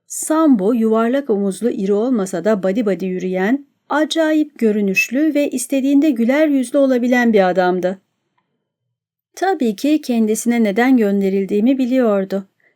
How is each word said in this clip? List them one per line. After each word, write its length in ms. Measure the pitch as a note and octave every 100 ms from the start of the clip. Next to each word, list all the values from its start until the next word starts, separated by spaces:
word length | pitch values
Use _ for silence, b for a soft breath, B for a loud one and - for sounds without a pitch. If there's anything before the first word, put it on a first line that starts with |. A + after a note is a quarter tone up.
| -
Sambo 680 | - - D#4 D#4+ A#3+ F#3
yuvarlak 580 | B3 A3 A3 A3+ C4+ C#4
omuzlu 400 | G3+ G3 F#3+ A3+
iri 220 | B3 G3
olmasa 520 | G3+ A#3+ B3 F#3+ F3
da 180 | F3 G#3+
badi 240 | F#3+ F#3+ G#3
badi 200 | F#3+ F#3+
yürüyen, 600 | F#3 F#3 F#3 F#3+ C#4 - _ -
acayip 680 | C#4+ D#4 D#4+ D#4 D#4 D4+ -
görünüşlü 760 | A3+ G#3 G3+ F#3+ - B3 D#4
ve 160 | C#4+ C#4+
istediğinde 600 | C4 - C#4 C4 C#4+ D#4
güler 380 | A#3 A#3 C#4 D#4+
yüzlü 300 | C#4 B3 D4
olabilen 540 | C4+ B3+ A#3+ B3 A#3+
bir 160 | G#3+ F#3
adamdı. 500 | F3+ F3+ F#3 F3+ F#3+ _ _ _ _ _ _ _ _ _ _ _ _ _ -
Tabii 400 | F4+ F#4 A#3 G3+
ki 240 | C#4 D4+
kendisine 640 | D4+ A#3 A3 A3 - A#3+
neden 320 | G#3+ G3 B3 C4
gönderildiğimi 840 | G#3 G3+ G3 G3 F#3+ G#3 A3+ C4+
biliyordu 680 | B3+ C4 A#3+ G3+ F#3+ F#3+ G3 _ _